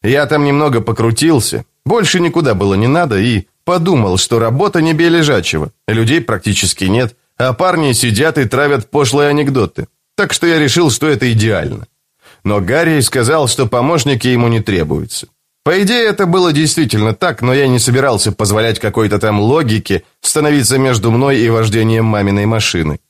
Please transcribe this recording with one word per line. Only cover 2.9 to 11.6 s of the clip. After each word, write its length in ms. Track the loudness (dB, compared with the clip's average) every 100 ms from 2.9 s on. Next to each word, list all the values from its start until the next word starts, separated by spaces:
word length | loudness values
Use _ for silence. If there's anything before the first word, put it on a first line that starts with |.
| 0 0 0
и 300 | 0 -2 -4 _ -4
подумал, 520 | -2 2 2 2 0
что 220 | 0 0
работа 420 | 0 0 0 0
не 120 | 0
бей 160 | 2 2
лежачего. 640 | 2 2 0 0 -4 -6 _ -4
Людей 360 | 0 2 0
практически 640 | -2 -4 -2 -2 -2 -2 0
нет, 320 | 0 0 -6 _ _
а 140 | -2
парни 400 | 0 0 2 0
сидят 460 | 0 0 0 0 0
и 80 | -2
травят 440 | 0 0 0 0
пошлые 400 | -2 0 2 2
анекдоты. 580 | 2 0 0 -2 -4 -12 _ _ -6
Так 160 | -4
что 120 | 0 0
я 140 | 2
решил, 320 | 2 2 0
что 160 | 0 -2
это 240 | 0 0
идеально. 560 | 0 0 0